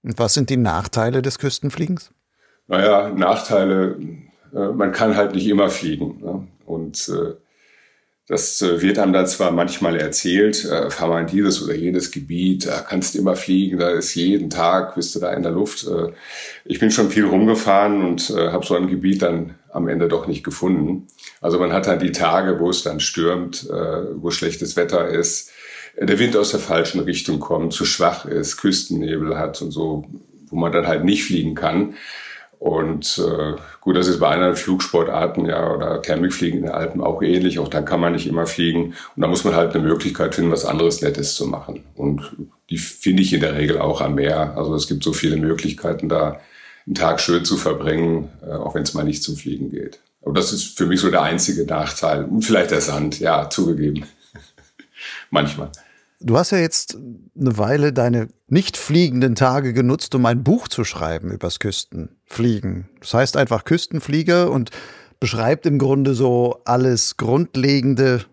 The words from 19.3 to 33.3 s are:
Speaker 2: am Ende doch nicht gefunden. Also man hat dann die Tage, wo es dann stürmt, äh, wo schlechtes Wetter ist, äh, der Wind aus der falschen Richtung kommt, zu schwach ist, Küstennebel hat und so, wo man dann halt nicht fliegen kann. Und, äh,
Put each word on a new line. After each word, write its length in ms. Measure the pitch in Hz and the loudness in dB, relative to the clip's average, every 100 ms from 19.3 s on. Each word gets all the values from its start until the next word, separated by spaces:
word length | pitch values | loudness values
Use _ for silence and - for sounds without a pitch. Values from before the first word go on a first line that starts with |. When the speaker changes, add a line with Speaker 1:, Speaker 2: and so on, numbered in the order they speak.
| 85 80 - _ | 0 -6 -12 _
Speaker 2:
am 160 | - 85 | -4 -2
Ende 200 | 82 85 | 0 0
doch 200 | 85 - | 0 -2
nicht 160 | - | -6
gefunden. 640 | - - 92 87 76 90 - - - - | -6 -2 0 2 0 -4 -8 -20 -20 -4
Also 160 | 85 87 | 0 2
man 160 | 87 | 2
hat 140 | 95 95 | 0 2
dann 100 | 87 | 0
die 140 | 90 | 0
Tage, 480 | 85 85 87 95 87 | 0 2 2 2 0
wo 100 | 87 | 0
es 140 | 90 | 0
dann 160 | - 76 | -2 -4
stürmt, 680 | - - 85 90 87 - - | -4 0 0 0 -4 -10 -8
äh, 360 | 87 85 82 - | -6 -4 -4 -6
wo 160 | - 82 | -6 -4
schlechtes 460 | - 85 - 85 - | -2 -4 -4 -4 0
Wetter 320 | 85 92 87 | 2 0 0
ist, 420 | 82 - - - - - - - - | 0 0 -2 -6 -20 -18 -18 -16 -4
äh, 100 | 92 | 0
der 140 | - | 4
Wind 180 | 120 107 | 4 2
aus 140 | - | 2
der 80 | - | -2
falschen 400 | - 85 85 90 | 0 0 0 -2
Richtung 400 | - - - 76 | -2 -2 -2 -4
kommt, 340 | - 80 82 | -2 -2 -2
zu 100 | - | -2
schwach 420 | - - 85 - - | -2 2 2 0 -4
ist, 320 | - - - | -4 -2 0
Küstennebel 800 | 101 - - 82 80 80 78 78 | 2 2 -2 -4 -2 -2 -2 -4
hat 200 | 78 - | -4 -6
und 80 | 80 | -8
so, 340 | 76 80 76 76 - _ - - | -4 -4 -4 -8 -20 _ -20 -8
wo 60 | 82 | -2
man 160 | 85 | 0
dann 140 | 85 85 | 0 0
halt 180 | 80 | 2
nicht 200 | 87 104 | 2 2
fliegen 320 | - 87 78 78 | 0 0 0 -2
kann. 400 | 85 90 - - - - - - - _ | -2 0 -2 -6 -18 -16 -16 -18 -20 _
Und, 680 | - 80 80 78 - - | -2 0 -2 -2 -2 0
äh, 300 | 82 | -2